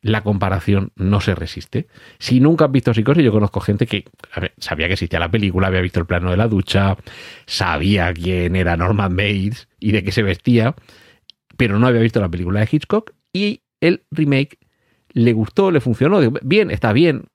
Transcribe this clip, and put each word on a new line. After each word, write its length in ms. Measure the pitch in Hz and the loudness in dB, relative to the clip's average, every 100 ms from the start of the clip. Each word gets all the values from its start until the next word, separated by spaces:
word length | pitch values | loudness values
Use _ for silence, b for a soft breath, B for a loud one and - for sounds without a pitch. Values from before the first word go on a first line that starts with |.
la 200 | 107 110 | 0 0
comparación 680 | 101 101 95 95 - 101 95 | 0 0 0 -2 0 0 0
no 260 | _ 95 101 | _ 0 0
se 140 | 90 | 0
resiste. 540 | 92 87 - - 123 - B B B | -2 -4 -12 -8 -8 -8 B B B
Si 180 | - 127 | 0 4
nunca 280 | 139 160 - | 4 4 2
has 40 | |
visto 240 | 135 123 | 2 0
Psicosis, 300 | 113 107 151 | 0 2 4
yo 80 | 135 | 4
conozco 260 | 107 104 - | 4 0 -2
gente 300 | - 104 117 | -2 0 0
que, 160 | 104 - _ - | -4 -6 _ -14
a 60 | - | -8
ver, 160 | 90 _ | -8 _
sabía 280 | - 78 82 | -10 -4 -2
que 60 | |
existía 260 | 95 87 85 | -2 -2 -4
la 140 | 85 | -2
película, 340 | 110 101 90 95 | 0 0 0 0
había 140 | 92 | 0
visto 180 | 92 - | -2 -2
el 80 | 85 | -2
plano 240 | 87 90 | -2 -2
de 60 | 92 | 0
la 100 | 113 | 0
ducha, 500 | 107 92 98 98 98 B B B B B | 0 0 0 0 -2 B B B B B
sabía 680 | - 92 78 87 101 87 | -6 -2 -2 0 0 0
quién 420 | 82 85 90 87 | -2 -4 -2 -2
era 220 | 92 87 85 | 0 0 0
Norman 400 | 87 101 98 90 | 0 0 0 -2
Bates 520 | 101 101 98 120 - _ | -2 -2 -4 -6 -16 _
y 100 | 107 | -2
de 140 | 107 | -2
qué 80 | 98 | -2
se 100 | 107 | -2
vestía, 540 | 104 101 - 120 113 160 b b b b b _ _ _ | -2 -2 0 2 2 -4 b b b b b _ _ _
pero 240 | 120 101 | 0 2
no 80 | 123 | 2
había 120 | 120 | 4
visto 200 | 113 113 | 2 0
la 80 | 95 | -2
película 320 | 87 87 101 | -4 -4 -2
de 80 | 110 | 0
Hitchcock, 440 | 156 - 208 - - _ | -2 -2 -4 -4 -20 _
y 300 | 180 208 - _ _ | -4 -4 -4 _ _
el 240 | 160 185 _ | 0 0 _
remake 460 | 156 151 139 139 _ _ _ _ _ _ | -4 0 0 -2 _ _ _ _ _ _
le 200 | - 117 | 0 2
gustó, 400 | 113 107 - 196 | 2 -2 0 2
le 80 | 160 | 2
funcionó, 400 | 127 110 139 202 | 0 0 2 4
digo, 180 | 131 135 | 2 0
bien, 280 | 127 196 214 | 0 0 0
está 220 | 107 - | 0 0
bien 320 | 208 170 135 - | 2 2 0 -8